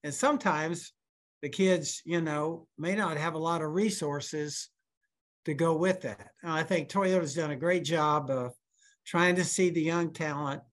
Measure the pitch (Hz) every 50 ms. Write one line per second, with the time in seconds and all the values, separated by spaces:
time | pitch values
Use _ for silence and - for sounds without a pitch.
0 | - 147 135 - - 277 294 277 - 196 160 151 156 160 170 170 - - _ _
1 | _ _ _ _ _ _ _ _ - 143 - - 190 185 185 170 147 - - -
2 | _ - 170 170 165 156 151 147 151 160 165 165 165 _ _ - 156 175 196 214
3 | 208 170 160 147 156 170 160 160 160 165 170 165 156 151 156 185 214 220 196 -
4 | 160 147 143 143 143 - - 151 151 147 143 - - - _ _ _ _ _ _
5 | _ _ _ _ _ _ _ _ _ - 147 139 165 165 165 160 175 190 180 185
6 | - 123 104 - - - _ _ - 170 160 156 160 160 190 170 147 131 - 196
7 | 196 185 185 185 170 147 131 165 160 151 147 127 147 175 180 180 147 139 165 160
8 | 151 151 147 151 143 135 135 127 123 123 123 _ _ _ _ _ _ _ _ _
9 | _ - - 175 175 180 180 180 175 - - - 185 180 170 170 156 160 165 175
10 | 170 160 160 - 165 151 147 143 151 139 139 143 - _